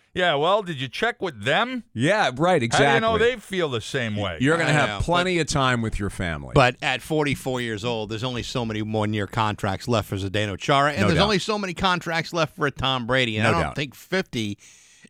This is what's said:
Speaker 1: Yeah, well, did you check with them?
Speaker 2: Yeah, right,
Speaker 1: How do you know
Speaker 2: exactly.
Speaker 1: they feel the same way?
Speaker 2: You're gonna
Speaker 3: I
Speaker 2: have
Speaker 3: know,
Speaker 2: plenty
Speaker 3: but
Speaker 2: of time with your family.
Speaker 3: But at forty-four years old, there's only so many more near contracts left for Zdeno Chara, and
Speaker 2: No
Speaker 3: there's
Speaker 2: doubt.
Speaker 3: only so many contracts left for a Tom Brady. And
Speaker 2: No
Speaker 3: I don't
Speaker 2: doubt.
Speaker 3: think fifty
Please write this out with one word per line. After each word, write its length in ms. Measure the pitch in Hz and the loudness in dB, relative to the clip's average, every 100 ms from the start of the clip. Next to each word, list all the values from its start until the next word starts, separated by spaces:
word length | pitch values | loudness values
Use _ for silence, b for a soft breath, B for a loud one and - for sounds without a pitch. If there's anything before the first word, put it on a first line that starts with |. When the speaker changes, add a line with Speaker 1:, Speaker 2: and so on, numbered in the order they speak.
| _ | _
Speaker 1:
Yeah, 200 | - 180 143 | 0 2 4
well, 260 | 160 208 | 4 2
did 180 | 180 143 | 0 -6
you 80 | 131 | -6
check 320 | - 226 226 | -2 -2 -2
with 240 | 190 113 | -6 -4
them? 400 | 104 165 233 254 - | 0 0 0 -4 -8
Speaker 2:
Yeah, 380 | 110 143 208 156 127 | -2 0 2 0 2
right, 260 | 170 175 120 | 2 2 2
Speaker 1:
How 60 | - | 4
do 60 | 143 | 4
you 60 | 135 | 4
know 140 | 220 220 | 2 2
Speaker 2:
exactly. 20 | |
Speaker 1:
they 180 | 233 254 | 2 0
feel 280 | - 190 160 | -6 -4 -2
the 120 | 120 | -4
same 340 | - 139 117 104 | -4 -4 -2 -2
way? 220 | 101 80 | -4 0
Speaker 2:
You're 160 | 131 165 | 2 2
gonna 140 | 156 | 2
Speaker 3:
I 20 | |
Speaker 2:
have 160 | 151 123 | 2 2
Speaker 3:
know, 100 | 101 | -2
Speaker 2:
plenty 360 | - 175 180 175 | 0 0 2 0
Speaker 3:
but 40 | |
Speaker 2:
of 40 | 151 | 0
time 340 | 147 131 123 | 0 2 2
with 160 | 110 - | 0 -2
your 100 | 101 | -4
family. 420 | - 90 73 67 | -4 -6 -6 0
Speaker 3:
But 220 | 143 123 123 | 4 4 2
at 220 | 151 127 | -4 -4
forty-four 580 | - 156 147 131 135 127 | -2 0 0 -2 -4 -4
years 240 | 120 107 | -2 -4
old, 260 | 120 113 107 | -4 -4 -4
there's 140 | 110 | -6
only 180 | 127 120 | -4 -6
so 220 | 107 131 | -6 -4
many 180 | 117 107 | -4 -4
more 240 | 107 110 104 | -2 0 0
near 200 | 107 98 | 0 -2
contracts 600 | - 107 101 104 95 - | 0 0 0 -4 -4 0
left 200 | 117 - | 0 0
for 80 | 101 | -4
Zdeno 400 | 98 101 107 92 | -2 -2 -2 -4
Chara, 340 | - 139 143 | 2 2 2
and 80 | - | 2
Speaker 2:
No 60 | 202 | 2
Speaker 3:
there's 100 | - | 4
Speaker 2:
doubt. 60 | |
Speaker 3:
only 140 | 202 202 | 4 2
so 200 | - 214 | 0 -4
many 160 | 196 | -4
contracts 580 | 165 190 175 175 165 160 | -2 0 0 -2 -4 -2
left 220 | 170 156 - | -2 -2 0
for 100 | 147 | -4
a 40 | |
Tom 360 | - 135 131 117 | -2 -2 -2 0
Brady. 300 | 127 120 107 | 2 2 2
And 80 | |
Speaker 2:
No 40 | 113 | 2
Speaker 3:
I 40 | |
don't 100 | 170 | 2
Speaker 2:
doubt. 140 | 151 90 | 0 -4
Speaker 3:
think 180 | 147 | -8
fifty 600 | - - 185 180 123 104 101 B B B B | -10 -4 -4 -2 -4 -4 -6 B B B B